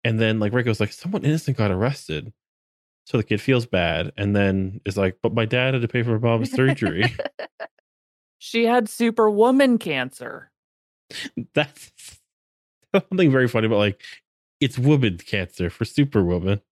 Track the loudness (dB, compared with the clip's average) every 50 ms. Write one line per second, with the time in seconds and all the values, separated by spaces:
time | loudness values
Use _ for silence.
0 | 0 -2 0 2 2 2 2 0 -2 0 0 0 0 0 0 0 -2 -4 -4 -10
1 | -8 -6 -6 -2 0 0 0 0 -2 -4 -2 0 0 0 0 0 0 -2 -2 -6
2 | -10 -10 -10 -10 -10 -12 _ _ _ _ _ _ _ _ _ _ _ _ _ _
3 | _ -4 -4 -4 0 _ -4 -2 0 0 0 0 0 -2 -2 0 0 0 -2 -2
4 | -4 -6 _ -4 -2 0 2 2 2 2 0 0 -2 -6 -8 -8 _ -6 -2 -2
5 | -2 -2 -2 _ -4 -2 0 0 -2 0 0 0 0 0 0 -2 -2 -2 -2 -2
6 | -2 0 -2 0 2 0 0 0 -2 -2 0 0 2 2 2 0 -2 -2 0 -2
7 | -2 -2 -2 -6 -10 -10 _ -12 -16 -16 _ _ -18 -18 _ _ _ _ _ _
8 | _ _ _ _ _ _ _ _ -18 -4 -2 0 2 4 2 2 0 -2 -4 0
9 | 0 0 2 4 2 2 4 4 4 4 6 4 4 4 2 0 0 -2 -4 -4
10 | -4 -6 -8 -14 -14 -14 -14 -16 -20 _ _ _ _ _ _ _ _ _ _ _
11 | _ _ -14 -14 -14 -10 _ -12 -12 _ _ -2 -2 -2 _ -20 -20 -20 _ -20
12 | -20 -20 -20 _ _ _ _ _ _ _ _ _ _ _ _ _ _ _ -2 -2
13 | 0 _ 0 4 4 4 6 4 2 2 2 0 0 2 2 2 2 0 -2 _
14 | -14 -20 -20 -20 _ _ _ _ _ _ _ _ -2 -2 0 0 4 4 4 4
15 | 4 0 -2 -4 -8 -6 -4 -4 -4 -6 -6 -4 -4 -4 -4 -6 -8 -2 0 0
16 | 0 2 2 2 2 2 0 0 0 -2 -2 -2 _ _